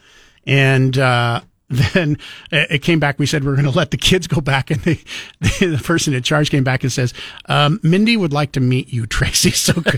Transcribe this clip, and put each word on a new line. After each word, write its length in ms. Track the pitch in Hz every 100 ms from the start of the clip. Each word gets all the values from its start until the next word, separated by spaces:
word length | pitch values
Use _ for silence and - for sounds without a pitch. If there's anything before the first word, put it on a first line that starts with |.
| _ - - _ -
And, 500 | 135 135 135 131 127
uh, 440 | 131 120 120 117 - _ -
<laughs> 220 | 123 -
then 240 | 190 156 147 - - -
it, 160 | 151 151
it 80 | 151
came 160 | - 165
back. 180 | 143 139
We 80 | 143
said, 200 | 156 139
"We're 100 | 139
gonna 140 | 143
let 220 | 151 151
the 60 | -
kids 300 | - 185 170
go 140 | 151
back." 300 | 143 135 -
And 100 | 156
the, 180 | 180 - - -
<laughs> 180 | - -
the, 280 | - - 190 143
the 60 |
person 300 | - 165 -
in 80 | 127
charge 300 | 120 151 151
came 140 | 147 127
back 180 | 127
and 80 | 131
says, 220 | 131 127 - - - -
um, 340 | 143 147 180
"Mindy 360 | 160 185 220 226
would 160 | 175
like 180 | 143 147
to 60 | 139
meet 320 | 127 127 -
you, 140 | 120 117
Tracy. 460 | - - - -
<laughs> 100 | -
So 200 | - - 165